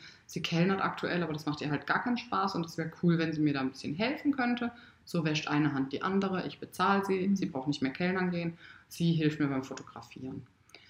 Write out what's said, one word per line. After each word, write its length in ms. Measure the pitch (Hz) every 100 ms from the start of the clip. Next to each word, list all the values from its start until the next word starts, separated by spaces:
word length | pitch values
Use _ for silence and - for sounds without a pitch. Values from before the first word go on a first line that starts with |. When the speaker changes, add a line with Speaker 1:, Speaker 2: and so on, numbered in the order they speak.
| - -
Speaker 1:
sie 160 | - -
kellnert 400 | - 165 185 190
aktuell, 400 | - - - 175
aber 120 | 160
das 100 | 151
macht 160 | 151 143
ihr 100 | 147
halt 160 | 139 -
gar 160 | 180
keinen 140 | 247 240
Spaß 380 | - 190 196
und 100 | 175
es 140 | 165 -
wär 120 | 160 -
cool, 160 | 175 165
wenn 140 | 160
sie 60 | 156
mir 120 | 151
da 80 | 139
ein 100 | 131
bisschen 240 | - 123
helfen 400 | 151 233 302 294
könnte. 380 | 269 240 240 240 - - -
So 200 | - 175 156
wäscht 200 | 151 -
eine 260 | 147 151
Hand 180 | 135 135
die 80 | 139
andere, 440 | 190 196 196 185 147
ich 120 | -
bezahle 460 | - - 190 196
sie, 240 | 196 190 190
Speaker 2:
Mhm. 80 | 190
Speaker 1:
sie 100 | -
braucht 220 | 131 143
nicht 140 | 139
mehr 100 | 131
kellnern 380 | - 180 190 180
gehen, 240 | 175 170 170 - - _
sie 240 | - 170
hilft 260 | 156 151 151
mir 80 | 143
beim 140 | 131
Fotografieren. 840 | 127 131 - 113 - - 131 135 - _ _ -